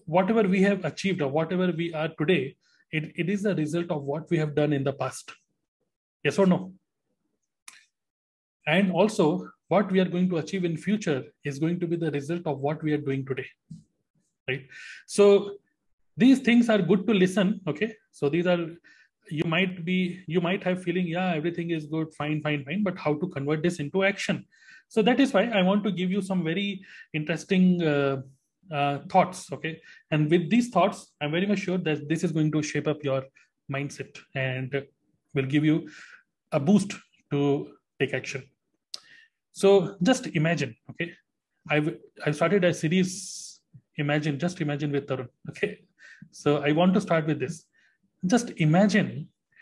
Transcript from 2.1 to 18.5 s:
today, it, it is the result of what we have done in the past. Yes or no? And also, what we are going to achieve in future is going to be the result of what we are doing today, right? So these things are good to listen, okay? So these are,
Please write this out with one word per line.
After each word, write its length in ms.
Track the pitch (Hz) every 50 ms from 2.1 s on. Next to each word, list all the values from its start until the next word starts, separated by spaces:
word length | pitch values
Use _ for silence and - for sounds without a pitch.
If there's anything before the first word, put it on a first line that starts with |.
| 156 -
today, 360 | 156 156 185 151 127 131 - _ _ _ _ _ _ _
it, 200 | - 160 156 - -
it 120 | - 170 160
is 140 | 202 202
the 140 | 196 214 180
result 340 | 151 156 143 147 170 170 175
of 140 | 170 147 139
what 260 | 135 143 160 156 -
we 80 | 175 160
have 160 | 156 151 143
done 180 | 151 147 151
in 120 | 147 139 135
the 100 | 139 135
past. 380 | - 131 131 - - - - - - _ _ _ _ _ _ _ _ _ _ _ _ _ _ _ _ -
Yes 160 | 147 - -
or 80 | 196 185
no? 260 | 175 - - - - _ _ _ _ _ _ _ _ _ _ _ _ _ _ _ _ _ _ - - - _ _ _ _ _ _ _ _ _ _ _ _ _ _ _ _ _
And 260 | 151 156 185 202 185
also, 560 | 175 160 196 214 - - 175 147 170 185 - - - _ _ -
what 240 | 160 156 208 185
we 80 | 185 190
are 60 | 185
going 220 | 170 160 180 185 185
to 80 | 180 160
achieve 260 | - - - 196 180
in 120 | 170 165
future 480 | 151 - 175 214 214 - 180 147 127 131 - - _ -
is 160 | 147 139 135
going 200 | 160 165 175 175
to 40 | 175
be 120 | 160 170 170
the 120 | 165 160
result 380 | 147 143 131 139 170 170 175 160
of 120 | 143 135
what 220 | 135 143 156 156
we 120 | 160 156 151
are 40 | 147
doing 280 | 143 135 135 135 131
today, 200 | 131 131 135 123 - - _ _ - - - - _ _ _ _ _ _ _ _ _ _ _ _ -
right? 180 | 131 - 131 - - - - - - - -
So 520 | - - - 202 202 202 196 202 - - - _ _ _ _ _ _ _ _ _ _ _ 147
these 220 | 202 262 269 -
things 280 | - 220 233 240 233 226
are 120 | 220 208
good 240 | 175 151 202 185 -
to 80 | - 220
listen, 480 | 190 185 185 185 214 190 190 220 - - 156
okay? 260 | 143 - 214 226 - - _ _
So 160 | _ - - 143
these 200 | 147 170 170
are, 220 | 180